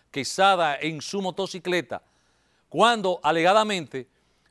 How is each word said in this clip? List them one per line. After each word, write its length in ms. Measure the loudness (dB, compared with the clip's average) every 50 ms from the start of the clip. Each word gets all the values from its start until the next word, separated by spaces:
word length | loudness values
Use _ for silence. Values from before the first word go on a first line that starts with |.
| _ _
Quesada 680 | -8 -8 -6 -6 0 2 4 4 4 4 2 0 -2 -2
en 220 | -4 -6 -6 -8 -10
su 180 | -8 -8 -6
motocicleta, 800 | -6 -6 -6 -6 -8 -8 -8 -10 -4 -2 -2 -2 -2 -4 -10 -12 -12 _ _ _ _ _ _ _ _ _ _ _ _ _
cuando 540 | 0 4 4 4 4 2 0 -2 -2 0 0
alegadamente 880 | 0 2 4 4 4 4 4 4 2 -2 -4 -6 -8 -10 -12 -12 -14 _ _ _ _ _ _ _ _